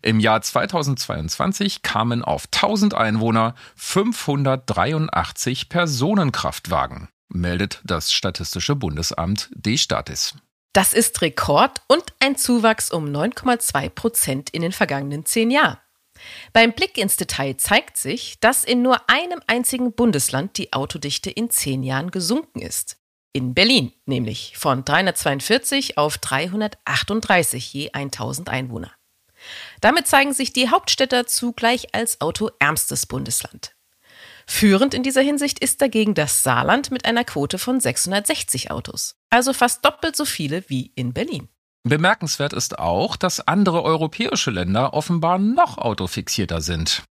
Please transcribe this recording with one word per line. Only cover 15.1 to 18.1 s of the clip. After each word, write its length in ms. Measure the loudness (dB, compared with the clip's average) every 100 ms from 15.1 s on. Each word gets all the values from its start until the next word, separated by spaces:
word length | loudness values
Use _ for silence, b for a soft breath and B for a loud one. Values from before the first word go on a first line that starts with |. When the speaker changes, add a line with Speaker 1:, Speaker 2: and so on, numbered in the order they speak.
| -6 -2
Speaker 2:
zehn 240 | 2 4
Jahren. 280 | 4 2 0 _ _ _ B B B B
Beim 200 | 6 6
Blick 240 | 4 -4 -2
ins 200 | -2 0
Detail 380 | -2 -2 -4 -2
zeigt 400 | 2 2 2 -8
sich, 420 | -6